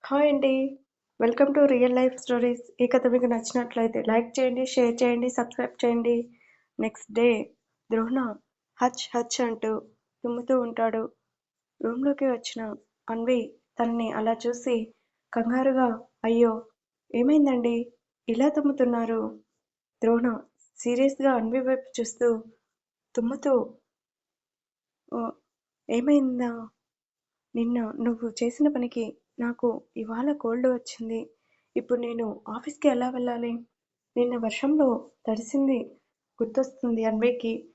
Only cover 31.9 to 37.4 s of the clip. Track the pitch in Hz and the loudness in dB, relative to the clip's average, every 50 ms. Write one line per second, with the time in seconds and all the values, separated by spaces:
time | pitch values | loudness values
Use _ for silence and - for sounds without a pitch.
31.9 | 240 240 240 233 233 233 233 220 202 - _ - 214 247 - 302 294 _ - 294 | -2 -2 -2 -6 -6 -4 -6 -6 -6 -10 _ -12 -12 -10 -10 -12 -14 _ 2 2
32.9 | 254 240 247 254 254 247 247 247 240 233 233 233 233 233 - _ _ _ _ _ | 2 2 -2 -4 -4 -4 -4 -4 -4 -4 -6 -6 -6 -8 -10 _ _ _ _ _
33.9 | _ _ _ _ _ 240 240 240 247 240 226 220 220 - - 277 302 311 294 262 | _ _ _ _ _ 0 0 0 0 -2 -4 -4 -4 -2 0 2 4 4 4 4
34.9 | 233 233 - - _ _ _ - 220 220 233 - - 277 277 269 269 233 - - | 2 0 -4 -12 _ _ _ -4 -4 -4 -6 -4 -2 0 0 2 0 -2 -2 -8
35.9 | - _ _ _ _ _ _ _ _ _ 233 226 - 262 262 262 - - - 240 | -14 _ _ _ _ _ _ _ _ _ -6 -2 0 -2 -2 -2 -4 -6 -4 -2
36.9 | 233 226 220 220 220 214 226 247 240 240 | -2 0 0 0 0 2 0 0 0 0